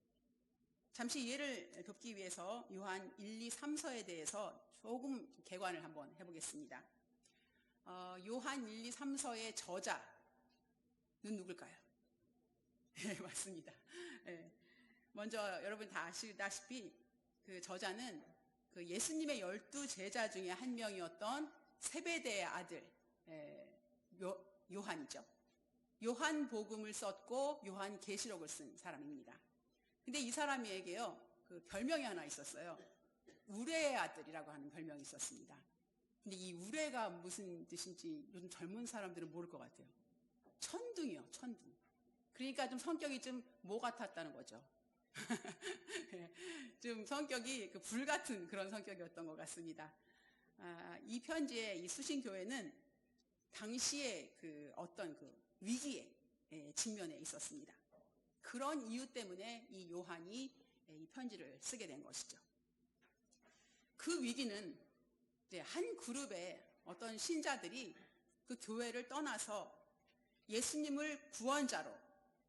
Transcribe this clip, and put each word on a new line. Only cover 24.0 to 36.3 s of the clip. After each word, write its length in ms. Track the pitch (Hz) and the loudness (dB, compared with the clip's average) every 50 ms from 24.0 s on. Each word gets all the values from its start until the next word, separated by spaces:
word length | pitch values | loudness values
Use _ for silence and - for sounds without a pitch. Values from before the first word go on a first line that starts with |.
| _ _ - 175 | _ _ -6 -2
요-, 220 | 190 180 196 - - - - - - - | 0 0 0 0 -4 -12 -20 -20 -12 -6
요한이죠. 520 | 180 202 196 208 175 160 139 - - - - - - _ _ _ _ _ _ _ _ _ _ _ _ - 214 | -4 -2 0 0 0 0 -2 -4 -6 -8 -10 -12 -16 _ _ _ _ _ _ _ _ _ _ _ _ 0 2
요한복음을 880 | 226 247 233 311 302 311 302 285 233 233 214 214 - 220 214 214 214 208 | 4 4 6 6 6 8 6 4 4 2 0 0 0 -2 -2 -2 -2 -2
썼고 680 | - 214 202 190 - - - 233 262 277 285 294 294 233 | 0 0 0 0 -2 -2 0 4 4 6 6 4 2 -2
요한계시록을 840 | 196 185 202 196 202 208 190 - 214 233 220 - 233 202 170 160 151 | -4 -2 0 0 -2 -2 -2 -2 0 0 0 0 0 -2 -2 -4 -4
쓴 280 | - - - - - - | -4 -6 -6 -8 -10 -8
사람입니다. 600 | - 180 156 139 147 147 147 135 120 117 120 - - _ _ _ _ _ _ _ _ _ _ _ _ | -6 -6 -6 -4 -4 -6 -6 -8 -8 -12 -14 -16 -18 _ _ _ _ _ _ _ _ _ _ _ _
근데 160 | 247 247 294 | 2 4 4
이 120 | 254 233 | 4 4
사람에게요, 880 | 240 311 294 294 277 254 233 208 190 190 185 185 175 214 240 190 151 - - - - - - - | 4 6 6 6 6 6 4 2 0 0 0 0 0 2 2 0 0 -4 -10 -18 -20 -20 -16 -14
그 180 | 180 170 - - | -12 -12 -8 -4
별명이 360 | - 196 240 277 330 302 269 | 0 2 4 6 6 6 6
하나 220 | 226 190 170 151 | 4 2 0 0
있었어요. 520 | 147 - 147 139 - - - 165 175 160 - - - - - _ _ _ _ _ - - - - 220 | -2 -4 -4 -4 -4 -6 -4 -4 -6 -6 -8 -10 -14 -20 -20 _ _ _ _ _ -20 -20 -16 -10 -6
우레의 480 | 202 208 247 320 330 320 311 285 262 | -4 -2 2 4 6 8 8 8 8
아들이라고 560 | 220 170 156 - 160 156 151 160 160 151 151 | 6 6 4 2 -4 -8 -6 -6 -6 -6 -6
하는 180 | 151 143 139 143 | -6 -8 -8 -8
별명이 320 | 139 165 160 160 147 147 | -6 -4 -4 -4 -4 -6
있었습니다. 560 | 139 - 147 - - - 131 - - - 143 139 - - _ _ _ _ _ _ _ _ _ _ - | -6 -6 -4 -2 -2 -2 -2 -6 -10 -14 -14 -16 -18 -20 _ _ _ _ _ _ _ _ _ _ -8
근데 120 | 208 | -6